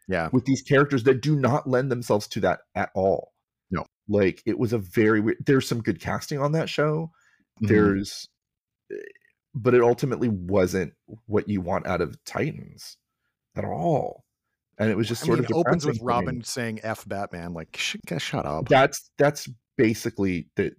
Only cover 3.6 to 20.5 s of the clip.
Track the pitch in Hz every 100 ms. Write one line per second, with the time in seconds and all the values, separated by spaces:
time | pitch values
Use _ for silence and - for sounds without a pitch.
3.6 | _ 85 - _ - 101 92 - 110 -
4.6 | 110 113 90 117 107 110 110 - - 135
5.6 | - 117 110 87 - 98 - 143 147 160
6.6 | - - 151 156 165 _ _ _ _ _
7.6 | 104 107 101 98 98 - - _ _ _
8.6 | _ _ - 50 - - _ _ _ 117
9.6 | 120 123 120 123 135 107 123 95 90 98
10.6 | 92 95 82 - - 107 - 104 104 98
11.6 | 87 90 - 87 78 - - - - -
12.6 | - - - - _ _ _ _ _ -
13.6 | 101 113 170 151 - - _ _ _ _
14.6 | _ - 110 101 107 117 - 156 113 160
15.6 | - 175 143 113 120 120 123 123 - 131
16.6 | 113 110 110 110 95 98 101 87 87 82
17.6 | 80 - - 214 - 170 - 135 71 78
18.6 | 120 135 139 - - - 143 147 135 120
19.6 | _ - 113 113 117 - 98 87 -